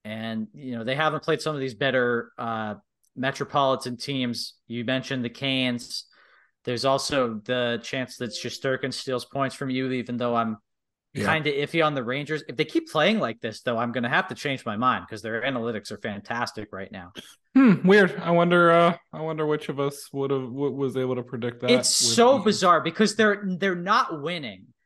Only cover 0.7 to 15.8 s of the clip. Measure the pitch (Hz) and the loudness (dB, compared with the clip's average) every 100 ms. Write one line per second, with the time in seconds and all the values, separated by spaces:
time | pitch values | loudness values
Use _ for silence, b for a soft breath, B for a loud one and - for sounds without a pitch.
0.7 | 117 113 139 156 151 - 156 156 147 135 | -8 -4 -2 -4 -4 -4 -4 -4 -6 -8
1.7 | 107 139 127 120 117 117 - 117 113 107 | -4 -2 0 0 -2 -6 -10 -8 -6 -6
2.7 | 101 _ _ _ 135 131 - 139 143 135 | -10 _ _ _ -6 -6 -4 -4 0 2
3.7 | 131 127 120 - 135 123 117 - _ - | 0 -4 -10 -6 -4 -4 -6 -10 _ -10
4.7 | 120 117 131 - 131 120 - 135 131 127 | -6 -2 -4 -4 -6 -6 -6 -4 0 0
5.7 | 120 - - - b b b b _ - | -2 -8 -12 -12 b b b b _ -6
6.7 | 120 135 135 - 143 120 107 113 127 120 | -2 2 2 0 0 0 -2 -4 -2 0
7.7 | 117 - 135 123 - 120 - 120 - 135 | -2 -4 -6 -6 -8 -8 -6 -10 -4 -2
8.7 | 131 131 - - 127 - 139 135 - 135 | -2 -4 -6 -4 -6 -4 -4 -4 -4 -4
9.7 | 131 131 127 120 123 123 117 113 107 _ | -2 -2 -2 -4 -2 0 2 0 -4 _
10.7 | _ _ _ _ - 110 160 151 139 143 | _ _ _ _ -4 0 0 0 -2 -2
11.7 | 165 156 139 117 135 147 156 - 123 156 | 2 2 0 -4 -4 -4 -6 -6 -4 -2
12.7 | 330 320 156 175 220 120 110 113 - 127 | -2 -2 2 2 2 -2 -4 -8 -6 -2
13.7 | 113 120 123 120 165 - 117 147 131 117 | -2 -2 -2 0 0 -2 -6 -4 -4 -6
14.7 | 104 127 104 - 107 110 113 131 127 117 | -2 0 0 -4 -10 -6 -4 -4 -4 -4
15.7 | 107 | -6